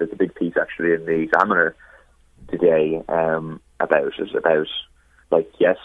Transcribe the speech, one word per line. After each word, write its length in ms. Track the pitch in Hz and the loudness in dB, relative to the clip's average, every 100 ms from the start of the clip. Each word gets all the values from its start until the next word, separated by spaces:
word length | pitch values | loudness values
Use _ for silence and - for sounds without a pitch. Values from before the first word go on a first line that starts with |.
is 100 | 82 | -4
a 40 | - | -2
big 180 | 90 - | -4 -2
piece, 200 | 85 87 | -2 -2
actually, 340 | 82 - 85 | -4 -2 0
in 120 | 82 82 | 0 0
the 160 | 82 | -2
Examiner 520 | 80 82 104 92 82 - - - _ _ _ _ - | 2 2 2 2 0 -2 -20 -20 _ _ _ _ -10
today, 520 | 85 85 80 78 80 - | 0 4 4 2 -2 -4
um, 540 | 82 80 80 80 80 _ - | -2 0 -2 -6 -14 _ -8
about 320 | 87 78 69 - | 0 0 0 -6
it, 160 | 82 65 | -6 -2
about, 320 | 80 78 78 - - _ _ _ - | 2 0 0 -8 -12 _ _ _ 0
like, 180 | 82 82 - | 0 0 0
yes, 200 | 90 92 | 0 0